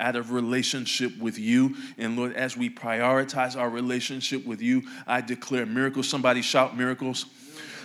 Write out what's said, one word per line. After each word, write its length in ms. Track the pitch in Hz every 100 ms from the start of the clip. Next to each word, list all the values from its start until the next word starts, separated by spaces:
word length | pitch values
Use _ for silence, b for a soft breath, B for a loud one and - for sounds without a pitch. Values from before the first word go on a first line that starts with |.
out 160 | 120 120
of 160 | 117
relationship 840 | 123 117 127 117 135 117 - 123 -
with 200 | 113 107
you. 380 | 110 123 131 135 B -
And 180 | 113 117
Lord, 160 | 123
as 240 | 120 131 123
we 120 | 120
prioritize 880 | 120 117 113 120 135 135 139 127 127
our 120 | 120
relationship 760 | 117 123 127 123 131 - 135
with 160 | 120 107
you, 220 | 117 131 127 B -
I 140 | 123
declare 460 | 120 123 - 131 110
miracles. 420 | 120 135 135 127
Somebody 340 | 143 127 123
shout 340 | 120 139 131 120
miracles. 500 | 127 131 131 127 - B B B B B